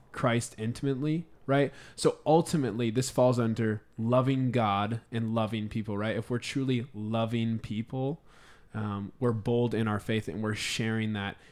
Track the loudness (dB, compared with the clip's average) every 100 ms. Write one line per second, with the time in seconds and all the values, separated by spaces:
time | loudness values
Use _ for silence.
0 | -10 -2 0 2 -2 -6 -6 -4 -2 -2
1 | -2 -2 -6 -10 0 2 2 -2 -18 -2
2 | 0 0 4 4 4 0 0 0 0 0
3 | 0 4 4 6 2 2 0 -2 -6 -4
4 | 2 4 4 2 2 2 2 2 0 -4
5 | -4 -4 -2 0 0 -2 -4 -4 -4 -4
6 | -2 -4 -2 -4 -2 -2 0 0 -2 -8
7 | -2 0 0 0 0 0 -2 -6 -4 -4
8 | -4 -4 -10 -20 -20 -20 -12 -6 -4 -4
9 | -6 -2 0 0 0 2 2 0 0 0
10 | 0 -2 -2 -4 -2 -2 -2 -2 0 0
11 | 0 -2 -4 -8 -16